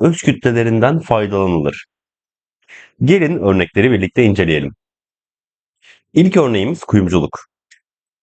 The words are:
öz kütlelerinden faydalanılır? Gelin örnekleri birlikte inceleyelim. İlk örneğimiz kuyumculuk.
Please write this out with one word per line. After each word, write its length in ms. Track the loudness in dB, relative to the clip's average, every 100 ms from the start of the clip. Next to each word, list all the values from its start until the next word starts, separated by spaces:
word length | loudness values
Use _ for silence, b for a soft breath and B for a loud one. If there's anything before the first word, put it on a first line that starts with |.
öz 220 | -2 0
kütlelerinden 760 | -2 -2 0 0 0 0 0 0
faydalanılır? 840 | -2 -2 -2 -2 0 0 -2 -6 -12 _ _ _ _ _ _ _ _ B B B
Gelin 340 | 0 2 0 -2
örnekleri 520 | 0 0 0 0 2
birlikte 320 | 2 -2 0
inceleyelim. 480 | 0 2 0 -2 -4 -12 _ _ _ _ _ _ _ _ _ _ b b b
İlk 240 | 0 2 2
örneğimiz 440 | 2 0 -2 -6
kuyumculuk. 580 | -2 0 2 0 -2 -8 -20 _ _ b _ _ _ _